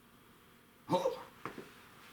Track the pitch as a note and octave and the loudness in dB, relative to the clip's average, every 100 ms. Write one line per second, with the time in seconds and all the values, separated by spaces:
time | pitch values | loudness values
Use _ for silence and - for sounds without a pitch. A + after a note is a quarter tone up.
0 | - - - - - - - - - C4 | -20 -20 -20 -20 -20 -20 -20 -14 4 6
1 | B4 - - - - - - - - - | 6 2 -4 -8 -8 -8 -10 -14 -18 -18
2 | - | -18